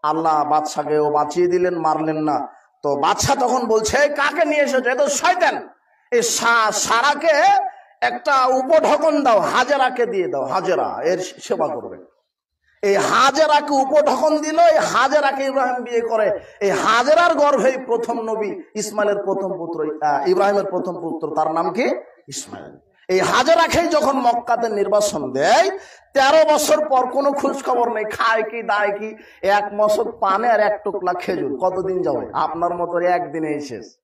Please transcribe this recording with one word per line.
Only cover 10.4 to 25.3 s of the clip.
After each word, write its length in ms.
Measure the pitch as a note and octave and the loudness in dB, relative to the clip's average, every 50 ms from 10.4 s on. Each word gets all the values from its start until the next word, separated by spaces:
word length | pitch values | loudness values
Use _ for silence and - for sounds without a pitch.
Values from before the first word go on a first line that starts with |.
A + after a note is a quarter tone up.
| B2+ | -4
হাজেরা 580 | - G#3+ F#3+ F3 F#3 F3 C#3+ A#2+ G#2 F2+ A2 | -2 -4 -2 0 0 0 0 -2 -4 -4 -4
এর 160 | C3 E3 F#3 F3+ | -2 -2 -2 -2
সেবা 500 | F#3 - - - - - - F3 D#3+ D3 | -4 -10 -12 -16 -6 -6 -2 -2 -2 -4
করবে।" 280 | D3+ B2+ G#2 - F2+ F2+ F2+ _ _ _ _ _ _ _ _ _ _ _ _ _ _ _ | -4 -8 -10 -12 -16 -16 -20 _ _ _ _ _ _ _ _ _ _ _ _ _ _ _
এই 140 | - G3+ G3 | 0 0 2
হাজেরাকে 760 | F#3+ G3 - G3+ A3+ B3+ C#4 C4+ D4+ D#4+ D4+ D4+ C#4+ D4 D4 | 2 0 2 2 4 4 4 4 2 2 4 4 2 2 0
উপঢকন 680 | C#4+ C4+ C4+ C4+ D4+ D4+ D4 C#4+ C4 C4 D4+ D#4 D#4 D4+ | 0 0 0 2 2 2 4 4 0 2 2 2 2 0
দিল, 200 | D4 D#4 D#4 E4 | -2 -2 2 4
এই 200 | E4+ E4+ D4+ - | 4 6 6 4
হাজেরাকে 680 | - - - A3 B3+ C4+ C#4+ D4+ C#4+ C4+ C4+ C4 C#4 | 2 2 2 2 2 4 2 2 2 2 -2 -2 -4
ইব্রাহিম 380 | C4+ C4 C4+ B3+ B3+ B3 B3 A#3 | -2 0 0 0 0 -2 -4 -6
বিয়ে 160 | A#3+ A#3+ A#3 | -2 -2 -2
করে। 400 | A#3 A3 A3+ A3 G#3+ G3 G#3 - - - - - | 0 0 0 0 2 0 0 -4 -8 -16 -8 -4
এই 100 | G#3 G3 | -2 0
হাজেরার 640 | F#3 F#3+ - G#3+ A3 A#3 B3 C#4 D#4 E4 F4 F4 E4 | 0 0 2 2 2 2 4 4 4 4 4 4 4
গর্ভেই 420 | C#4 D4 C#4+ C#4 A#3+ F#3+ C4 C4 C4 C4 | 4 4 4 4 4 2 0 0 0 -4
প্রথম 340 | - A#3 A#3 A#3 - A#3 B3 | -4 -2 -2 -2 -4 -4 -4
নবী 420 | A3 A3 A3 G#3+ G#3 G3 - F#3 D#3 _ _ | -4 -4 -4 -4 -4 -6 -6 -10 -14 _ _
ইসমাইলের 480 | G#3+ G#3 G#3+ G#3 G#3+ G#3 G#3 G3+ G3+ F#3+ | -8 -8 -4 -2 0 0 0 0 0 -2
প্রথম 340 | F#3+ F#3+ G3 G3 F#3 F3 F3 | -2 -2 -2 -4 -6 -6 -8
পুত্র, 480 | E3+ E3 E3 D#3 D3+ D3+ D3+ D3+ D3+ | -8 -8 -6 -4 -4 -4 -4 -2 0
আহ, 220 | D3+ C#3+ C3+ D#3+ F3+ | 0 0 0 2 0
ইব্রাহিমের 360 | F#3 F3+ G3 G3+ G3+ G3+ G3 | 2 2 2 2 2 0 -2
প্রথম 360 | G3 F3+ F3+ F3+ F#3 E3+ - | -2 -4 -4 -6 -6 -8 -8
পুত্র, 360 | D3+ E3 D#3+ D#3+ - D3+ D#3 | -8 -8 -8 -6 -6 -4 -2
তার 160 | D#3 D#3 D#3 | -2 -2 0
নাম 200 | D#3+ E3 F3 F#3 | 0 -2 -2 -2
কি? 220 | E3 A3 C4+ - - - - - - _ _ - | -2 -2 -2 -2 -2 -4 -8 -16 -20 _ _ -16
ইসমাইল। 500 | C#3 - - - - G2 C#2+ - - - _ _ _ _ _ - | -14 -14 -14 -14 -16 -18 -18 -20 -20 -20 _ _ _ _ _ -2
এই 120 | F#3 F#3+ | 0 0
হাজেরাকেই 680 | F3+ - F3+ A#3 C4 D4+ E4 E4+ E4 C#4+ A3+ D4+ F4 E4 | 2 2 2 2 4 4 4 4 4 2 0 0 0 2
যখন 280 | E4 D4 A#3 C4+ C4+ | 0 0 0 0 -2
মক্কাতে 520 | C4 B3 A#3+ A#3 A#3 A#3 - A#3 A3+ A#3 A3+ | 0 0 0 0 0 0 -2 -2 -2 -2 -4
নির্বাসন 640 | G#3 G3+ G3+ G3 G#3 G#3 G#3 G3+ - D#3 C#3 C3 | -2 -2 -2 0 0 0 0 0 -4 -6 -8 -6